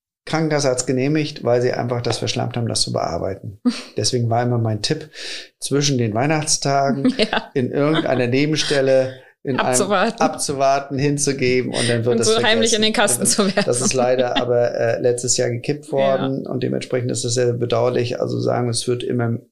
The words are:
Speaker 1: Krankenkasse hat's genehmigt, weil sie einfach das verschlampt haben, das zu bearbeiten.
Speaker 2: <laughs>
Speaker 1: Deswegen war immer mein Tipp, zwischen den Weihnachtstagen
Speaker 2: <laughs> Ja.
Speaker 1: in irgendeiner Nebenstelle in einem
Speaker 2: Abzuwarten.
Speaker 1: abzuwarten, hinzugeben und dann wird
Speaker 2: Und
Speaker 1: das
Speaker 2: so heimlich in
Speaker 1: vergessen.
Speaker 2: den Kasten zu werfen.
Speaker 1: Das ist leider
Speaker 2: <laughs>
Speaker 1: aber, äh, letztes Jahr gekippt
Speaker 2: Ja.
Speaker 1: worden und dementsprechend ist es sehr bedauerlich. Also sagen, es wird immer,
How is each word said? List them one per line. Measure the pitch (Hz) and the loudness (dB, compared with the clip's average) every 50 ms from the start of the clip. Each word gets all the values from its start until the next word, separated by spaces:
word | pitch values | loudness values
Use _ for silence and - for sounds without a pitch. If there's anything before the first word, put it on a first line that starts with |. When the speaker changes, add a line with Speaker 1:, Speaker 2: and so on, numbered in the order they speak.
| _ _ _ _ - | _ _ _ _ -10
Speaker 1:
Krankenkasse | - - 156 165 156 151 147 139 135 | -4 -2 0 0 2 0 2 2 0
hat's | 127 127 - | 0 0 0
genehmigt, | - 131 127 127 143 151 156 147 147 - - - | -2 0 0 2 2 2 0 0 -2 -4 -4 0
weil | 117 120 123 | 2 2 2
sie | 123 123 - | 2 2 0
einfach | - - 120 123 120 | 0 -2 -2 -2 -2
das | 117 117 117 - | -2 -2 -4 -2
verschlampt | - 117 - 120 120 120 120 | -2 -4 -2 -2 -2 -2 -2
haben, | 120 117 110 | -4 -4 -2
das | 110 - | 0 -2
zu | - 123 - | -2 0 0
bearbeiten. | - - - 80 90 90 95 95 - - 113 95 - - 247 - - | -2 -2 -2 -4 -4 -4 -4 -6 -6 -10 -14 -10 -4 -2 -2 -2 -2
Speaker 2:
<laughs> | - - - - | -8 -10 -6 -4
Speaker 1:
Deswegen | 107 - - 123 120 113 | -2 0 0 0 0 2
war | 113 120 123 | 2 2 2
immer | 120 120 117 | 2 0 0
mein | 113 113 110 107 | 0 0 -2 -2
Tipp, | 110 - 156 156 - - - - - - - - - - _ - | -2 -4 -4 -4 -6 -14 -16 -14 -12 -12 -12 -12 -14 -16 _ -12
zwischen | - - 139 139 147 143 143 123 | -6 -2 0 0 2 2 2 2
den | 117 110 101 | 0 0 0
Weihnachtstagen | 117 131 147 160 151 151 - - - - 143 139 139 139 139 123 139 135 254 - | 0 0 2 0 0 0 0 -2 0 0 0 2 2 2 2 0 2 0 0 0
Speaker 2:
<laughs> | - | 0
Ja. | - - - - - - - | -2 -2 -2 -4 -4 -4 -4
Speaker 1:
in | 143 123 123 | -2 -2 0
irgendeiner | - 143 143 147 156 160 - - 131 123 123 120 | 0 0 2 2 2 0 0 0 0 0 0 2
Nebenstelle | 123 135 147 151 156 147 - - 147 139 131 131 131 131 131 127 131 - - - _ _ - | 2 2 2 2 0 0 0 0 2 2 4 4 4 4 2 0 -4 -12 -18 -20 _ _ -6
in | 139 131 127 | -4 -4 -2
einem | - 127 | -2 0
Speaker 2:
Abzuwarten. | 127 127 202 190 208 185 185 233 - - | 0 0 0 2 2 0 0 0 0 0
Speaker 1:
abzuwarten, | 160 156 - - - - 147 135 139 135 139 139 143 - 143 131 | 0 -2 -2 -2 -6 -4 -2 0 2 2 2 0 -2 -4 -4 0
hinzugeben | 139 147 143 143 143 143 135 135 127 123 127 127 123 123 120 | 0 0 0 0 0 -2 0 0 2 2 2 2 0 0 -2
und | 120 120 117 | -2 0 0
dann | 120 117 110 | 0 0 2
wird | 123 | 2
Speaker 2:
Und | 120 113 | 2 2
Speaker 1:
das | 113 - | 2 2
Speaker 2:
so | 220 - - | 2 2 4
heimlich | - 220 226 226 226 226 | 2 2 2 2 2 2
in | 214 | 2
Speaker 1:
vergessen. | 214 | 2
Speaker 2:
den | 220 220 | 2 2
Kasten | - 214 202 - - - | 2 2 2 2 0 0
zu | - - - 202 190 | 0 2 2 2 0
werfen. | 196 - 202 | 2 0 2
Speaker 1:
Das | - 123 123 | 2 0 0
ist | 127 120 123 | 0 0 0
leider | 131 123 123 127 127 127 123 120 127 | 2 2 2 4 2 2 0 0 0
Speaker 2:
<laughs> | |
Speaker 1:
aber, | 123 123 123 120 120 - - | 0 2 2 2 2 2 0
äh, | - 120 117 117 - | 0 0 0 0 2
letztes | - 123 120 123 - 123 - - | 2 2 2 2 0 0 0 0
Jahr | 123 120 | 0 0
gekippt | 120 117 - - 147 143 - - | -2 -4 -2 -4 -4 -4 -4 -4
Speaker 2:
Ja. | - | 0
Speaker 1:
worden | 139 135 135 135 131 135 135 135 139 - | 2 2 2 2 2 0 -2 -4 -4 -4
und | - - 127 | -4 -4 -2
dementsprechend | 120 127 131 131 123 - - 127 120 127 | -2 -2 -2 -2 -4 -2 -2 -2 -2 -2
ist | 127 117 - | -2 -2 -2
es | 123 117 | -2 0
sehr | 127 123 120 117 | 2 2 2 2
bedauerlich. | 120 123 120 117 117 120 123 123 123 120 117 - - | 0 0 0 0 2 2 2 2 0 0 0 -2 -2
Also | - 120 123 120 | -2 -2 -2 -2
sagen, | 120 120 123 120 123 120 | 0 0 0 0 0 0
es | 113 117 - - | -2 -2 -2 -2
wird | 123 120 | -2 -2
immer, | 117 - 123 123 120 117 117 117 - _ | -2 -2 -2 0 0 0 -2 -4 -6 _